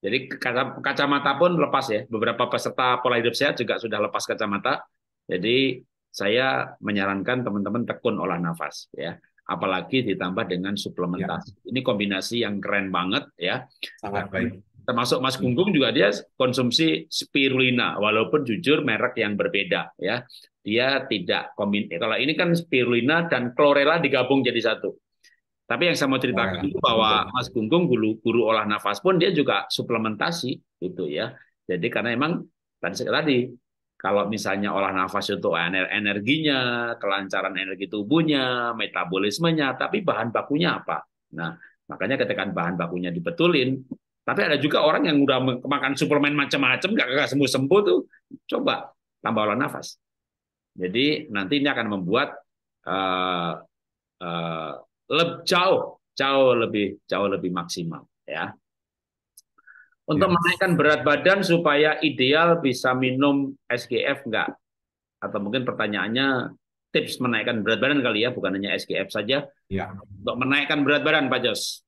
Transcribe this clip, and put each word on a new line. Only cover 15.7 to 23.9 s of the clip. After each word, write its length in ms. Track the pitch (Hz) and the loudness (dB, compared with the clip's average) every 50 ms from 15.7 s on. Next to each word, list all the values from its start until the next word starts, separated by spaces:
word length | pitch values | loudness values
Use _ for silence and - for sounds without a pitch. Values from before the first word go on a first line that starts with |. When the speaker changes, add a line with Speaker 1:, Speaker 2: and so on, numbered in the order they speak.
| 190 | 4
Speaker 1:
juga 160 | 147 131 113 | 4 2 4
dia 240 | 113 143 180 208 208 202 - _ _ _ | 4 4 4 2 2 0 -6 _ _ _
konsumsi 720 | 131 127 123 131 127 123 - - 165 160 156 160 - _ | 0 0 2 2 0 2 2 2 2 2 2 0 -4 _
spirulina, 880 | - - 143 _ _ 143 135 135 139 131 131 127 127 120 110 87 80 90 | -8 -8 -8 _ _ 2 2 2 4 2 2 2 2 2 0 0 0 0
walaupun 480 | 101 107 107 113 - - - 151 139 | 0 2 4 4 2 4 2 0 0
jujur 400 | 123 113 95 87 131 147 160 156 | 0 -4 -2 2 2 2 2 2
merek 320 | 127 110 104 110 120 - - | 0 0 0 0 -2 0 0
yang 160 | 110 104 104 | -2 -2 -2
berbeda 600 | 98 98 - - 101 98 92 95 90 80 - - _ | -4 -4 -2 -2 -2 0 0 0 -2 -2 -6 -10 _
ya. 240 | - 92 110 127 127 _ - - - _ _ _ _ | -4 -2 -2 -2 -6 _ -20 -20 -20 _ _ _ _
Dia 400 | 104 107 113 123 131 139 135 131 | -2 0 2 2 2 0 0 -2
tidak 480 | - 113 104 87 87 104 90 - - - | -2 -4 -4 0 -2 -2 -2 -2 -6 -6
kombin-, 320 | - 104 101 101 104 113 - - | -4 -2 0 0 -2 -2 -4 -4
eh, 40 | 85 | -4
kalau 200 | 117 110 110 104 | -2 -2 0 0
ini 160 | 123 143 160 | 0 0 0
kan 160 | 156 180 170 170 | 0 2 2 2
spirulina 760 | 170 170 _ - 131 123 117 123 117 117 135 156 170 170 170 | 0 0 _ 0 2 2 4 2 2 2 2 2 2 2 2
dan 240 | 147 123 120 117 - | 0 0 0 -2 2
chlorella 480 | - 151 143 143 143 139 147 | 4 4 6 6 6 6 4